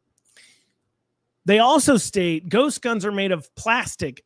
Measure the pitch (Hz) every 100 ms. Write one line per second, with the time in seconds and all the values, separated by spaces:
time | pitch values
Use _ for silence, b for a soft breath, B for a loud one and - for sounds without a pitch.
0 | _ _ _ b b b b _ _ _
1 | _ _ _ _ - 208 240 302 277 247
2 | - 202 175 160 175 202 285 - 247 226
3 | 190 202 196 175 - - - 240 - -
4 | 156 127